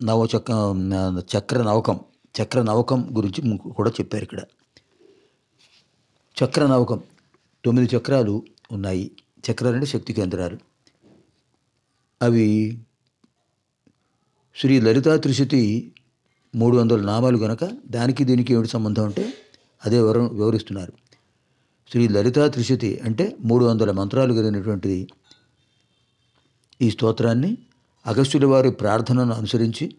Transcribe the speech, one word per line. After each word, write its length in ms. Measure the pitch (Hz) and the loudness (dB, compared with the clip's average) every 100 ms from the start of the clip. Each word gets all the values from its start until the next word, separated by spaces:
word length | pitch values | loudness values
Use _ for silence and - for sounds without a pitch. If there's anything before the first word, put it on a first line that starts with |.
నవచక్ర-, 1160 | 113 113 113 110 - 113 101 95 95 95 92 92 90 104 | -2 0 0 -2 -2 -2 -2 -2 -2 -2 -2 -4 -4 -4
చక్ర 260 | - 123 | -2 -2
నవకం, 360 | 110 110 110 95 - _ _ - | 0 0 0 -4 -8 _ _ -8
చక్ర 200 | 107 127 | -2 0
నవకం 480 | 113 110 120 127 - 110 | 0 0 0 -2 -2 -2
గురించి 240 | 101 98 | -2 -2
ము-, 320 | 131 98 - | -4 -4 -6
కూడా 160 | - 110 | -4 -2
చెప్పారు 340 | - - 104 | -4 -6 -8
ఇక్కడ. 200 | 98 95 - _ _ _ _ _ _ _ _ _ _ _ _ _ _ _ _ _ _ - | -10 -12 -16 _ _ _ _ _ _ _ _ _ _ _ _ _ _ _ _ _ _ -2
చక్ర 240 | 127 - 147 | 0 2 4
నవకం, 360 | 131 117 104 - _ _ _ _ _ 120 | 4 2 -2 -10 _ _ _ _ _ 0
తొమ్మిది 300 | 123 123 120 | 2 2 0
చక్రాలు 480 | 123 135 104 107 - _ - | 0 0 0 -2 -8 _ -12
ఉన్నాయి. 400 | 101 98 92 98 - _ _ - | -8 -4 -4 -6 -12 _ _ -8
చక్రాలు 220 | 120 123 | -2 -2
అంటే 120 | 120 139 | -2 -4
శక్తి 280 | 110 - | -6 -6
కేంద్రాలు. 440 | 110 90 90 87 - _ _ _ _ _ _ _ _ _ _ _ _ _ _ _ - | -4 -4 -4 -6 -10 _ _ _ _ _ _ _ _ _ _ _ _ _ _ _ -2
అవి 580 | 120 117 107 107 107 117 113 _ _ _ _ _ _ _ _ _ _ _ _ _ _ _ _ - | 2 2 2 0 -2 -6 -16 _ _ _ _ _ _ _ _ _ _ _ _ _ _ _ _ -4
శ్రీ 260 | 135 135 | 2 4
లలితా 360 | 113 127 151 156 | 4 4 4 2
త్రిశతి 760 | 151 135 127 139 104 117 - - _ _ _ _ _ 110 | 2 0 0 2 0 -2 -6 -16 _ _ _ _ _ 0
మూడు 220 | 117 120 | 2 4
వందల 240 | 117 113 | 4 2
నామాలు 360 | 101 110 127 120 | 0 0 2 2
గనక 280 | 107 113 180 247 - | 0 -4 -6 -8 -8
దానికి 360 | 117 123 131 | -2 -2 0
దీనికి 300 | 127 123 120 | 2 2 2
ఏమిటి 160 | 117 110 | 0 0
సంబంధం 360 | 117 107 104 104 | -2 -2 -2 -2
అంటే 280 | 101 220 - - _ _ _ 107 | -4 -8 -10 -20 _ _ _ 0
అదే 120 | 120 | 2
వివర-, 360 | 110 117 120 | 4 2 0
వివరిస్తున్నారు. 600 | 101 107 107 - 98 90 - _ _ _ _ _ _ _ _ - | 0 0 0 -4 -10 -12 -16 _ _ _ _ _ _ _ _ -4
శ్రీ 160 | 120 117 | 0 2
లలితా 400 | 104 113 147 147 | 2 2 4 2
త్రిశతి 520 | 120 117 135 110 - | 2 -2 0 -2 -4
అంటే 380 | 117 113 196 - | -4 -2 -4 -4
మూడు 260 | 113 120 120 | 2 4 4
వందల 260 | 110 104 | 2 0
మంత్రాలు 420 | 98 98 123 127 | 0 -2 0 2
కలిగినటువంటి 720 | 113 107 104 101 98 95 92 - _ _ _ _ _ _ _ _ _ _ _ _ _ _ _ _ - | 2 0 -2 -4 -4 -2 -4 -6 _ _ _ _ _ _ _ _ _ _ _ _ _ _ _ _ -2
ఈ 100 | 117 | -2
స్తోత్రాన్ని 640 | - 110 113 117 117 170 247 _ _ _ _ 113 | 0 0 0 0 0 -2 -4 _ _ _ _ -4
అగస్త్యుల 400 | 110 139 151 139 | 0 2 4 4
వారి 260 | 135 123 | 6 4
ప్రార్థనను 640 | - 104 113 113 123 123 | 2 0 0 0 0 0
అనుసరించి 600 | 113 104 117 113 - 170 | -2 -2 0 0 -2 -8